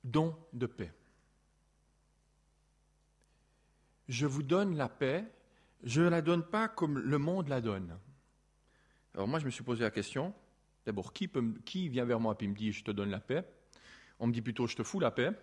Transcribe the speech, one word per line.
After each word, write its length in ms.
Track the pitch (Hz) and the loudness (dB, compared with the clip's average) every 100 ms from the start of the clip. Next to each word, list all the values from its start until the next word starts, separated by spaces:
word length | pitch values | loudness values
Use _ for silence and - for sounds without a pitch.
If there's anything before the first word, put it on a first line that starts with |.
Don 320 | 123 151 165 160 - | 2 2 2 -2 -10
de 120 | 120 120 | -4 -4
paix. « 260 | - 87 - _ _ _ _ _ _ _ _ _ _ _ _ _ _ _ _ _ _ _ _ _ _ _ _ _ _ _ _ _ _ - | -4 -10 -10 _ _ _ _ _ _ _ _ _ _ _ _ _ _ _ _ _ _ _ _ _ _ _ _ _ _ _ _ _ _ -8
Je 160 | 117 143 | -2 0
vous 160 | 139 | 0
donne 340 | 139 180 202 156 | 2 2 4 0
la 140 | 127 | -2
paix, 420 | - 135 160 220 - _ _ _ _ | 0 0 0 -4 -14 _ _ _ _
je 180 | 120 131 | 0 4
ne 80 | 175 | 4
la 140 | 170 | 4
donne 200 | 156 175 | 4 2
pas 240 | 165 214 220 | 2 0 0
comme 300 | 220 165 139 | 0 0 0
le 220 | - 147 | 2 2
monde 280 | 147 190 147 | 2 0 0
la 140 | 135 | 0
donne. » 380 | 113 98 87 85 - - _ _ _ _ _ _ _ _ _ | 0 -2 -6 -12 -16 -20 _ _ _ _ _ _ _ _ _
Alors 140 | - 101 | -4 -2
moi, 100 | 156 | 0
je 80 | 139 | -2
me 60 | |
suis 120 | - | -6
posé 200 | 123 117 | -4 0
la 80 | 113 | 0
question, 420 | 107 104 135 170 208 - _ _ _ - | 0 -4 -4 -4 -8 -20 _ _ _ -6
d'abord, 260 | 101 90 | -4 -6
qui 140 | - 185 | -6 -2
peut 140 | 135 | 0
me, 180 | 117 107 | 0 -2
qui 280 | - 185 175 | -6 -4 -2
vient 160 | 123 | 0
vers 160 | 120 117 | 2 2
moi 160 | 113 104 | 2 0
et 80 | 101 | -2
me 80 | 101 | 0
dit, « 160 | 107 | -2
Je 120 | 98 | -2
te 60 | - | -4
donne 220 | 101 101 | -2 0
la 80 | 95 | -2
paix » ? 280 | - 143 185 - _ - - - - _ | -2 -2 -2 -18 _ -20 -20 -20 -20 _
On 60 | 117 | 0
me 80 | |
dit 80 | 117 | 0
plutôt, « 240 | 113 113 117 | -2 -2 -2
Je 80 | - | -2
te 60 | |
fous 180 | 113 196 | -4 2
la 120 | 135 | 2
paix ». 180 | - 131 214 | 4 0 0